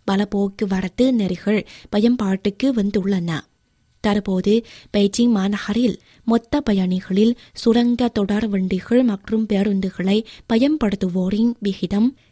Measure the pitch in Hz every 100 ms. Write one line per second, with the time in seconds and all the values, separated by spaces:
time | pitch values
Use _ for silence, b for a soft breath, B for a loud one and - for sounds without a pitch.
0 | - 196 202 202 202 196 202 190 185 -
1 | 262 240 185 175 202 214 - B B 208
2 | 233 247 202 190 208 202 269 240 202 202
3 | 190 190 170 156 - _ _ _ _ _
4 | 208 208 196 185 202 220 B B B 208
5 | 202 214 240 214 196 202 - 214 240 -
6 | b b b 233 - 294 277 196 180 185
7 | - 190 226 240 B B 233 233 240 240
8 | 240 214 196 208 220 196 185 185 - 240
9 | 247 196 - 220 220 202 208 196 190 -
10 | 185 214 - B B 226 277 311 214 202
11 | 185 180 185 208 233 233 202 190 180 202
12 | 240 - b